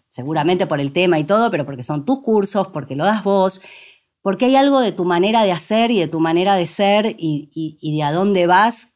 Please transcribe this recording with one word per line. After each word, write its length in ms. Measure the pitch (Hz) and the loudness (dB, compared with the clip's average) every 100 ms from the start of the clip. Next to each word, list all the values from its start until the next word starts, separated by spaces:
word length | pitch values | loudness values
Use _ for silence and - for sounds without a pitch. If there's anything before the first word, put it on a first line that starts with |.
| - | -16
seguramente 580 | - 127 156 147 185 185 | -12 -4 -2 0 0 0
por 120 | 147 | -2
el 120 | 139 | -2
tema 260 | 143 180 160 | 0 2 2
y 60 | |
todo, 260 | 151 208 233 | 2 2 2
pero 160 | 180 139 | -2 -6
porque 160 | 135 | -8
son 240 | 123 151 143 | -6 -6 -2
tus 160 | 269 | -2
cursos, 460 | 247 214 196 208 190 | 0 0 0 -2 -4
porque 280 | 156 - 139 | -6 -8 -2
lo 100 | 175 | 0
das 180 | 214 | 0
vos, 360 | 196 196 190 - - - - _ _ _ | 0 2 2 -2 -10 -20 -20 _ _ _
porque 240 | 190 190 254 | -6 0 2
hay 100 | 269 | 4
algo 240 | 277 277 | 4 4
de 100 | 226 | 2
tu 120 | 175 | -2
manera 380 | 175 175 190 226 208 | 0 0 2 2 2
de 60 | |
hacer 380 | 170 - 220 233 | 0 -2 0 2
y 100 | 233 | 2
de 80 | 156 | 0
tu 120 | 160 | 0
manera 340 | 160 165 190 196 | 0 2 2 2
de 120 | 170 | 0
ser 480 | - 202 208 220 233 | 0 2 2 0 -4
y, 320 | 165 147 147 - | -4 -4 -6 -10
y, 240 | 160 156 | -10 -8
y 160 | 156 151 | -6 -2
de 60 | |
a 80 | 147 | -2
dónde 340 | 160 208 190 175 | 0 0 2 4
vas 440 | 180 220 233 - | 4 2 0 -10